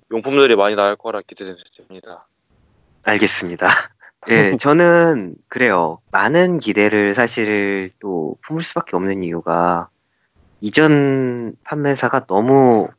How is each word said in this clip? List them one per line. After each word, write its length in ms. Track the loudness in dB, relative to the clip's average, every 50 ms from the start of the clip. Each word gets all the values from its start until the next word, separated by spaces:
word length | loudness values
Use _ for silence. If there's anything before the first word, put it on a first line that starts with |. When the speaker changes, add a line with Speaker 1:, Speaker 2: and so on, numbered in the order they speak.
| -10 -10
Speaker 1:
용품들이 440 | -8 -8 -4 0 2 4 4 4 4
많이 200 | 4 2 2 2
나올 200 | 2 0 0 0
거라 260 | -4 -8 -10 -10 -10 -12
기대됩니다. 1040 | -14 -16 -16 -14 -14 -16 -16 -20 _ _ _ _ _ -20 -20 -20 -20 -20 -20 _ _ _ _ _ _ _ _ _ _ _ _ _ _ _ _ -4
Speaker 2:
알겠습니다. 640 | -4 0 0 0 -2 -2 -4 -8 -10 -6 -2 0
<laughs> 600 | 0 0 0 -2 -6 _ _ _ -20 _ _ -4 0
예, 260 | 2 2 4 2 0
Speaker 3:
<laughs> 20 |
Speaker 2:
저는 800 | 0 2 2 4 4 4 4 4 4 4 2 0 -2 -4 -8 -12 -18 _ _
그래요. 500 | -4 -2 0 2 2 2 0 -2 -4 -8 _ _
많은 480 | -2 -2 0 2 2 2 2 2 0 -2
기대를 540 | -4 -2 0 2 2 2 2 2 0 0 0
사실 800 | 0 -2 -2 -2 -4 -4 -2 -2 -2 -2 -2 -4 -6 -6 -10 -12 _
또 360 | -10 -8 -6 -6 -6 -8 -10 -12
품을 200 | -12 -10 -10 -8
수밖에 340 | -8 -8 -8 -8 -8 -6 -6
없는 280 | -4 -4 -4 -4 -6 -6
이유가 640 | -6 -8 -6 -4 -2 -2 0 0 0 0 -2 -6 -10 _ _ _ _ _ _ _ _ _ _ _ _ _ _
이전 960 | -10 -4 0 2 4 4 4 2 2 0 0 -2 -2 -4 -6 -8 -10 -12 -12 -14 _
판매사가 600 | -10 -8 -4 -2 -2 -2 -2 -2 -2 -2 -4 -4
너무 640 | -2 0 0 2 4 4 6 6 6 4 2 0 -2 -8